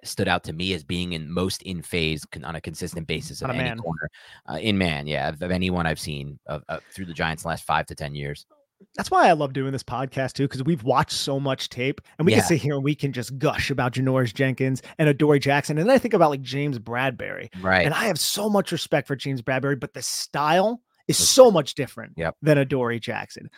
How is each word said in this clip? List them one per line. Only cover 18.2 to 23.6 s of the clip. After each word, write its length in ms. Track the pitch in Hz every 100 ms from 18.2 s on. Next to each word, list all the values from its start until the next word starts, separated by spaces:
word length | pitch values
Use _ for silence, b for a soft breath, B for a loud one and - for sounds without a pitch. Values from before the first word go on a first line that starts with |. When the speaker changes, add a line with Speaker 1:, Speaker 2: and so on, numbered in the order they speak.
| - 202 214
Speaker 2:
much 240 | 202 -
respect 340 | 165 - 151 -
for 80 |
James 260 | 127 143 131
Bradbury, 360 | 127 135 139 135
but 160 | 143
the 80 | 135
style 800 | - - - 143 151 175 214 240 _ _ -
is 140 | -
Speaker 1:
It's 80 | -
Speaker 2:
so 200 | 269 254
much 260 | 175 131
different 360 | - 123 - 107 -
Speaker 1:
Yep. 180 | 82 -
Speaker 2:
than 160 | 151 143
Adoree 420 | 135 135 120 117
Jackson. 500 | 120 101 101 - - b